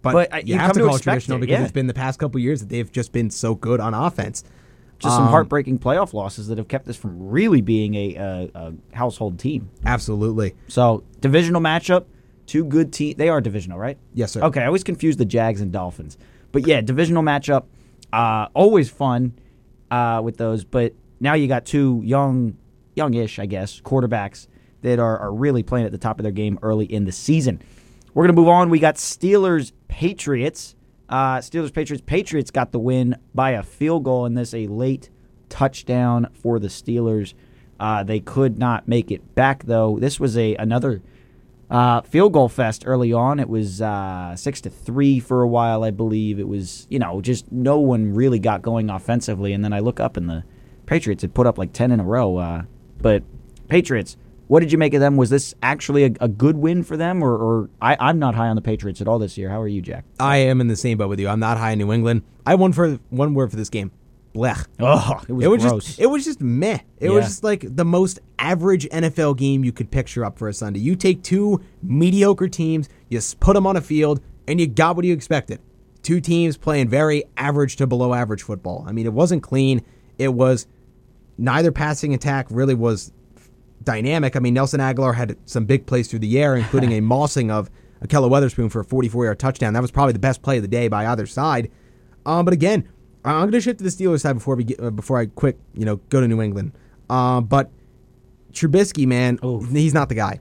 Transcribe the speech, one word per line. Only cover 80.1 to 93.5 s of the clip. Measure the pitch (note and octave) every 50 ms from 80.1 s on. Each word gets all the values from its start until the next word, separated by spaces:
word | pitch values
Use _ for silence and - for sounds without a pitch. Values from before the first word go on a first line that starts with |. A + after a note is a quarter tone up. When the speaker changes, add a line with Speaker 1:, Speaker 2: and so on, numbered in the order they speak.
| _ _
Speaker 1:
It | C3+ C3+ B2+
was | A#2+ C3 C3 C3 A#2 - _ _ _ _ - _ _ _ - _ _ _ _ _ -
neither | A2+ C3 A#2+ D3 E3 E3+ C#3+
passing | - D#3 D3+ D3+ - - D3+ C#3
attack | B2 - D3 C#3 C#3 C#3 -
really | A2+ A#2 C3 C3+ C3
was | A#2+ A2+ A#2 A2+ F#2 - - - _ _ _ - - _ _ _ _ _ _ _ - -
dynamic. | - A2+ G#2+ A2 - D#3+ E3 D3+ C3+ -
I | C#3
mean, | B2+ B2 A#2+
Nelson | C3 C3+ C3+ - C#3
Aguilar | C3+ C3 C3 A#2 C3+ C3 A#2+
had | A#2 B2 G#2 - - -
some | - - B2+ A2
big | G2+ C#3 C3+ -
plays | - C3+ B2 A#2
through | - - A#2
the | A2 G#2+ A#2 C3+
air, | D3 D3 C3+
including | B2 A2+ A2 - C3+ B2+ B2 A2+
a | G#2+
Speaker 2:
<laughs> | G#2+
Speaker 1:
mossing | A2 B2 C3+ D3 C#3+ - C#3+ B2 A2
of | G#2+ G#2+ G2+ - - - - - - - -
Ahkello | A2+ - D3 C3+ A#2+
Witherspoon | C3 C#3 C#3+ C3 - - A#2 A2
for | - A2+
a | G2+
forty-four-yard | - - C3 B2+ A#2 G#2 A#2+ A#2+ A2+ G2 -
touchdown. | - C3 B2+ - C3 A2 G#2
That | A#2 B2+
was | B2
probably | - C#3 C#3+ C3+ A#2
the | G2+
best | F#2+ C3+ B2+ -
play | - - C3+
of | A#2+ G#2+
the | F#2+
day | G#2+ A#2+ A#2+
by | A2+ G#2+ G#2 G#2+
either | A2 B2 A2 G#2+
side. | - - - C#3 D#3+ D3 B2 A2+ G#2 - _ _ _ _ _ _ _ - _ _
Um, | - D#3 E3+ F3
but | F3 F3+
again, | D#3+ D3 F#3 G#3+ F#3 - - - - - - _ _ _
I, | C3+ D3
I'm | D#3 F3
gonna | G#3